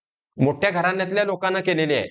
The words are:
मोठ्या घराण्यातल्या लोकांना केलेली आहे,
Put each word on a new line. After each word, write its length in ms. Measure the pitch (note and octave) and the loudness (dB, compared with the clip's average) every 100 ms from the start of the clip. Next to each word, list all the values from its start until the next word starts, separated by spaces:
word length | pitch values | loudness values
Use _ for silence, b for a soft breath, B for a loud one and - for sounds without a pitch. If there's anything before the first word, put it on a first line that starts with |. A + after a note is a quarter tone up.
| _ _ _ - | _ _ _ 0
मोठ्या 320 | C3+ C3 G3+ | 0 2 0
घराण्यातल्या 540 | G3 F3+ F#3+ F#3 G3+ | 0 0 0 -2 0
लोकांना 360 | G3+ F3+ F#3 F#3+ | 0 -2 -2 -2
केलेली 340 | F#3 D#3+ D#3 | 0 0 0
आहे, 140 | C3+ - | 0 -2